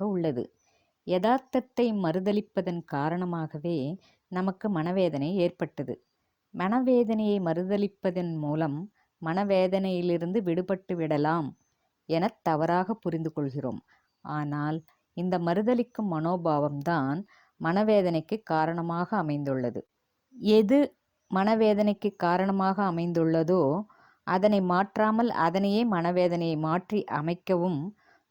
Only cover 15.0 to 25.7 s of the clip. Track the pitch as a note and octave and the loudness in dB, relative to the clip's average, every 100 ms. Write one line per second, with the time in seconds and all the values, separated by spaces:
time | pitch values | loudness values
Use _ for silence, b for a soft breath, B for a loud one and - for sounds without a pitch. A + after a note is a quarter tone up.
15 | b - F3+ F3+ E3+ F3+ A3 B3 A#3 - | b -6 -2 0 2 0 2 0 -2 -4
16 | G#3 D#3 E3 F#3 E3 D3 D3 C#3+ C#3+ E3 | -4 -2 -2 0 0 0 0 -2 -2 0
17 | C3+ D#3 G#3 b b b D#3+ F#3 G#3+ G#3 | 0 -4 -8 b b b -2 2 4 4
18 | F3+ D#3+ D#3+ G#3+ - D#3+ D#3 E3+ E3+ E3+ | 4 0 -2 -6 -2 0 0 -2 -4 -4
19 | F3+ G#3 D#3 D3 C#3 C3 B2 G#2 - _ | -2 -2 -2 -2 -2 -2 -4 -6 -12 _
20 | _ _ _ B3+ G#3 G#3+ G#3 C#4 C#4+ - | _ _ _ -4 4 4 6 4 2 -2
21 | _ _ - G3 G3+ A3 A3 G3+ G#3 G3+ | _ _ -4 0 2 4 4 4 2 0
22 | G#3 - F3 F3+ G3 G3 F#3+ F#3+ G3 E3+ | -2 -2 0 2 0 0 0 0 0 0
23 | E3+ E3+ E3 E3 D#3+ F#3 C#3 F3 G#3 b | 0 0 2 2 2 4 2 0 -4 b
24 | b b - F#3 G#3+ G3+ F#3 F3 G3 - | b b -2 2 2 2 2 2 0 0
25 | G#3+ A3 A#3 - E3 F#3+ G3 | 0 2 0 0 0 2 0